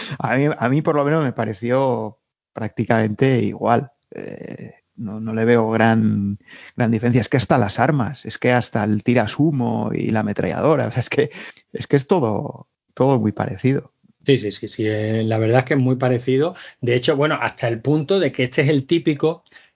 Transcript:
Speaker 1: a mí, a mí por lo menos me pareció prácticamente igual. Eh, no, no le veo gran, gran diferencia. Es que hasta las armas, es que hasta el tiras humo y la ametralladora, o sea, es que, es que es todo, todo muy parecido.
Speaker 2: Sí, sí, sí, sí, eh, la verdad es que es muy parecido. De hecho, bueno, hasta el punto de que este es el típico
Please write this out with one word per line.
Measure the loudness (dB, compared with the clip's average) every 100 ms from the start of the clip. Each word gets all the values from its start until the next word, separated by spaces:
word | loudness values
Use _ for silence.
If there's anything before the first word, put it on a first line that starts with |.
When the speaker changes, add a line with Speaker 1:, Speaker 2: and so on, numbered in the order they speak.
| -8 -6
Speaker 1:
a | -2 0
mí, | 0 0
a | 0
mí | 2
por | 2 2
lo |
menos | 2 2
me | 0
pareció | -2 -6 -4 -2 0 2 0 -4 -10 _ _ _
prácticamente | -10 -8 -4 0 2 2 2 2 2
igual. | 0 -2 0 0 0 _ _
Eh, | -14 -14 -14 -14 -14 -16 -20 _ -14
no, | -10 -8
no | -6
le | 0
veo | 4 4 4
gran, | 2 4 4 2 0 -2 -4 _ -20 -14
gran | -2 0
diferencia. | 2 2 0
Es | 2
que | 0
hasta | 2 2
las | 2 0
armas, | 0 2 -2 -6
es | -12 -4
que | 2
hasta | 2 0 -2
el | 0 0
tiras | 2 0 0 0
humo | 0 0 -2 -2 -2
y | -2 -2
la | -2
ametralladora, | -2 -2 -2 0 2 2 0
o |
sea, | -4
es | -2
que, | -2 -2 -4 -18 -20 _
es | -10 0
que | 0
es | 2
todo, | 2 2 -2 -4 -10 -20 _ _
todo | 0 2 4
muy | 2
parecido. | -2 -4 -2 0 0 -4 _ _ _
Speaker 2:
Sí, | 2 2
sí, | 0
sí, | -8 -10
sí, | -4 -2
eh, | -2 -2 -2
la | 0 0
verdad | 2 2
es | 2
que |
es | 0
muy | 0 0
parecido. | 0 0 0 0 0 -4 -16 -8
De | -2 0
hecho, | 0
bueno, | 2 0 0
hasta | -4 -4 -4
el | -2
punto | 0 0 0 0
de | 0
que | -2
este | -2 0
es | 2
el | 2 0
típico | 0 0 0 -2 -2 _ -20 _